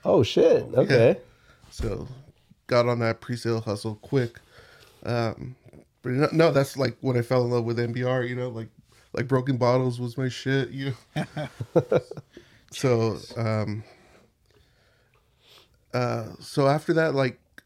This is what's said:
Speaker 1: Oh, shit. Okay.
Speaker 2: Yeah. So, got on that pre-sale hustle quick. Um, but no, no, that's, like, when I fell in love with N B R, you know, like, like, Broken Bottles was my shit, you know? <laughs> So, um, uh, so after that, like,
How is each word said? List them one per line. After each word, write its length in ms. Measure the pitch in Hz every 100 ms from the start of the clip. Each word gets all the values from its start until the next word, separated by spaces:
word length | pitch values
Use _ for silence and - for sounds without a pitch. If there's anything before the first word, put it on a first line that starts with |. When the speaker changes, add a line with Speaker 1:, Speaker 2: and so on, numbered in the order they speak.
| -
Speaker 1:
Oh, 160 | 190
shit. 420 | 120 - 220 156 -
Okay. 340 | 127 - 120 120
Speaker 2:
Yeah. 60 | 196 - _ _ _ -
So, 380 | - 113 98 - 131 - _ _ _ -
got 200 | 123 120
on 120 | 117
that 200 | 113 110
pre-sale 400 | - 123 117 113
hustle 360 | 110 101 110 104
quick. 420 | - 139 120 - _ - - - - _
Um, 520 | - 120 113 - 127 131 - - _ _
but 100 | 127
no, 160 | 127 151
no, 200 | 156 165
that's, 240 | 139 139 135
like, 200 | 123 -
when 160 | 131 123
I 60 |
fell 220 | 117 127
in 60 | 120
love 140 | 120
with 160 | 113 117
N 120 | 120
B 100 | 120
R, 180 | 123 131
you 140 | 123 123
know, 140 | 127
like, 180 | 113 113 _ _ _ _
like, 120 | - 120
Broken 300 | 131 131 120
Bottles 420 | 123 127 127 120
was 200 | 120 127
my 100 | 127
shit, 400 | - 131 135 127
you 220 | 135 135 117 _ 156
know? 320 | - 156 143 - 113
<laughs> 260 | 165 - - - - - - _ _ _
So, 440 | - 135 113 113 87 - 117
um, 440 | 113 107 107 107 - - _ _ _ _ _ _ _ _ _ _ _ _ _ _ _ - _ _ _
uh, 340 | 123 123 113 110 -
so 260 | - - 139
after 260 | 147 -
that, 200 | 160 160
like, 240 | 135 131 - _ -